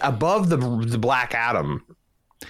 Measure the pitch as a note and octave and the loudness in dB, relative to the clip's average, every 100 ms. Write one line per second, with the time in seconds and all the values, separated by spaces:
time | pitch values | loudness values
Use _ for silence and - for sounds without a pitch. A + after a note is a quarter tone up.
0 | C#3 A2+ D#3 G#3 F3+ D3+ B2 A#2 A#2 A#2+ | 0 0 2 2 2 2 0 0 -2 0
1 | A#2+ B2+ A#2+ A#2 A#2 G#2+ C#2+ C#2+ - - | 2 2 0 -2 0 0 -2 -6 -10 -20
2 | _ _ _ - - | _ _ _ -20 -20